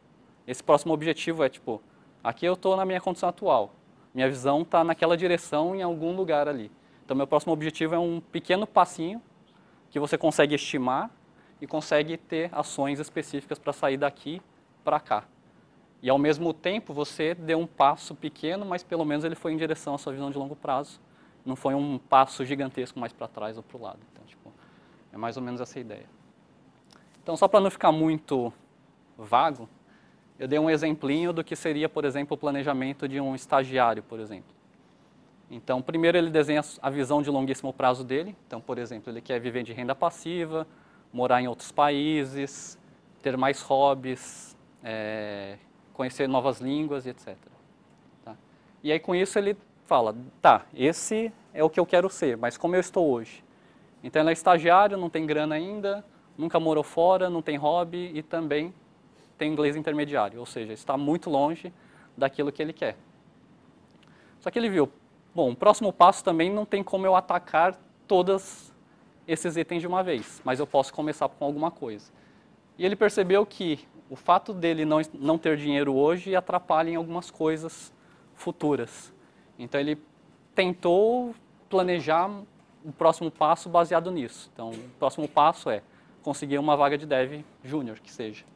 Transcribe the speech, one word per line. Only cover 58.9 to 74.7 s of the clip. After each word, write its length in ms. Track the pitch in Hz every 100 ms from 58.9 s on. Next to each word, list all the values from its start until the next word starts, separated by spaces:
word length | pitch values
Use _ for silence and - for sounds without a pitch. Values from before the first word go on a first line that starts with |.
| _ _ _ _ -
tem 120 | 151
inglês 260 | 151 151 151
intermediário, 640 | 151 147 147 143 104 113
ou 60 | 120
seja, 260 | - 110
está 240 | 110 - 139
muito 340 | 143 175 175
longe 420 | 139 143 165 180 - - - - -
daquilo 360 | 139 - 147
que 80 | -
ele 120 | 156
quer. 240 | - 135 101 _ _ _ _ _ _ _ _ _ _ _ - - _
Só 100 | -
que 80 | 233
ele 100 | 226
viu, 220 | 185 131 - _ _ _
"Bom, 180 | 165 135
o 40 | 120
próximo 360 | 208 208 208
passo 300 | - 196 -
também 280 | - 165 170
não 160 | 208 208
tem 160 | 202
como 240 | 196 190 190
eu 80 |
atacar 640 | 185 - 175 - 156 175 180 _ _ -
todos 680 | 190 180 190 - - - _ _ _ _ _ -
esses 300 | 160 175 160
itens 240 | 160 170
de 60 | 170
uma 160 | 180
vez, 400 | 185 135 104 -
mas 160 | - 127
eu 60 | 143
posso 260 | 143 131
começar 360 | - 151 147 139
com 160 | -
alguma 260 | 143 147 160
coisa." 420 | 170 131 104 - _ - _ _ _ _ -
E 80 |
ele 120 | 180 202
percebeu 500 | 208 208 180 196 202
que 320 | - 180 143 - - -
o 20 | 135
fato 380 | - 180 -
dele 300 | 190 170